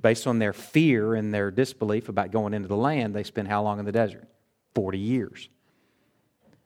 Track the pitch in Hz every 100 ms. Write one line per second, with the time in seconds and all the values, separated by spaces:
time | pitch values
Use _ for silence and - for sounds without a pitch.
0 | 113 117 135 113 104 92 - 151 160 117
1 | 107 110 107 104 101 95 131 - 107 107
2 | - 101 92 110 104 104 92 101 135 151
3 | 110 104 104 - 98 104 104 104 104 110
4 | 107 - - _ _ _ _ - 95 95
5 | 104 127 104 - - _ _ _ _ _
6 | _ _ _ _ _ _